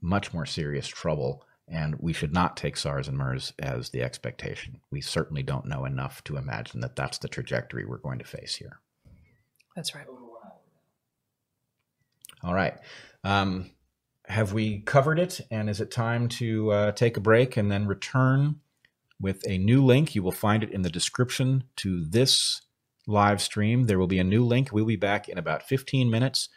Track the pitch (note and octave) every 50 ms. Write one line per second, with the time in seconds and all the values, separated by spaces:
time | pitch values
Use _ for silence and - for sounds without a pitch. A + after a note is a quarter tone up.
0 | - E2+ F#2 G2+ G2 - - E2 - - - - D#2+ C#2+ D2 C#2 C2+ - - -
1 | - E2+ D2+ D2 C2+ B1+ C#2 - _ _ _ _ _ - E2 E2 D#2 D2+ D2+ C#2
2 | - E2 D#2+ - - D2+ D2 F2+ F2+ D#2+ - - - D2 C#2 - - D2+ C#2+ C#2
3 | C#2 C#2+ C2+ C#2 C2+ C2 B1+ C2 - - - - - C2+ C2 A#1+ B1 - - B1+
4 | B1 B1+ - - - B1 - - - G1+ G1+ - - - - - _ - - C#2+
5 | C2+ - - E2+ D#2 - D#2 D2 C#2 C2+ C#2 C2 - - - C2+ C2 C2 C2+ C2
6 | C2 C2+ - - - - D2 C#2 C2+ C#2 - G#1+ A1+ - - - A#1 B1+ - -
7 | C2+ C2 - - - - - - B1+ - - B1 B1 - - B1 G1+ G1+ A#1+ -
8 | - C#2+ C2 B1 A#1 - - - G1+ - - - - - - - _ _ _ _
9 | _ - - - _ _ _ _ _ _ _ _ _ _ - F3+ D#3+ - - D3
10 | C#3 C3+ C3 B2 B2 A#2 - A#2 - - - - _ _ _ _ _ _ _ _
11 | _ _ _ _ _ _ _ _ _ _ _ _ _ _ _ _ _ _ _ _
12 | _ _ _ _ _ - - _ - F2 F2 F#2+ F#2 - - - - - - -
13 | - - _ _ - G2 G2 G2+ F#2+ G2 F#2+ F#2 F2+ - _ _ _ _ _ _
14 | _ _ _ _ _ - G2 A2 A2+ G2 G2 A2+ A2 A2 G#2+ G2 G#2 - - C#3+
15 | C3+ D3 D#3 D#3+ F3+ F3+ - - - - - A2 G#2+ G#2+ G#2 G2 A2+ - - -
16 | A#2 A2+ A#2 A#2 A#2+ A#2 A#2+ - A#2+ A2+ A2 A2 G#2+ G#2+ G#2 G#2 G#2 G#2 G2+ -
17 | B2 A#2 A2+ - G2 G#2+ A2 A#2 B2+ C3+ - - G#2 G#2 G2+ G2 G#2 G#2 G2 -
18 | - - - C3 C3 C3 C3 C3+ C#3+ D3 D3+ D3+ _ _ _ _ _ _ _ _
19 | _ _ _ - - F#2+ F#2+ - - - G2 F#2 F#2 G#2 A#2+ C3+ C#3 C3 B2 C3
20 | D#3+ D#3 - G#2+ F2+ F2+ F2 - - G#2 G#2 A2 G#2+ G#2 - G2+ F#2 F2+ D#2+ F2
21 | - - - - B2+ B2 - - C3 C3 C3+ C3 B2+ - - - - G2 F#2 F2
22 | E2+ D#2 E2+ A2+ C3 C3 - - - - - - - _ _ _ _ _ _ _
23 | - - G#2+ G#2 G2+ G#2 G2+ G2 - - - G#2+ G#2 G#2+ A#2 B2 C3 A2+ G2+ F#2
24 | F#2 F2 F#2+ F#2 F#2 F#2 G2 A2+ B2 A#2+ A#2 B2+ C3+ C3+ G#2 G#2 G#2+ A2 A2+ F#2+
25 | G2 G2 G2+ G#2 - - - F#2 E2 D#2 D#2 - - - C3+ C3 - - - C3+
26 | B2+ A#2+ A2 A2+ B2 C3+ - - - - _